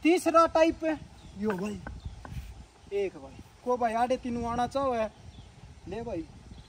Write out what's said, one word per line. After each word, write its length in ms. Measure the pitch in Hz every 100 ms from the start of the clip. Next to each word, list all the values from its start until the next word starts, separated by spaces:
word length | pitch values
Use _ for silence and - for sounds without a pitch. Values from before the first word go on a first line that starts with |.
तीसरा 420 | 302 349 330 320 330
टाइप 340 | 320 330 330
है 140 | 320 294 - - - 190
यो 120 | 208
भाई, 280 | 190 208 196 - - - - - - - - - - -
एक 200 | 202 196
भाई 280 | 165 135 131 - - -
को 120 | 247
भाई 160 | 240 226
आड़े 220 | 247 254
तीनों 280 | 254 240 233
आना 220 | 240 240
चाहो 260 | 269 277
है, 180 | 233 214 - - - - - - - -
ले 140 | 196
भाई 220 | 233 185 156 - - -